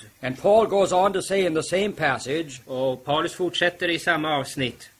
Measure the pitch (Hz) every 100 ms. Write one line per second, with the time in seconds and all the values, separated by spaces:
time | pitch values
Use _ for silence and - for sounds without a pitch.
0 | - _ 127 131 190 220 208 196 180 180
1 | 196 190 - 196 180 160 147 180 202 -
2 | 151 120 120 156 156 127 - 131 135 127
3 | - 151 165 - 180 - 175 175 175 165
4 | 185 165 156 147 131 - 127 - - _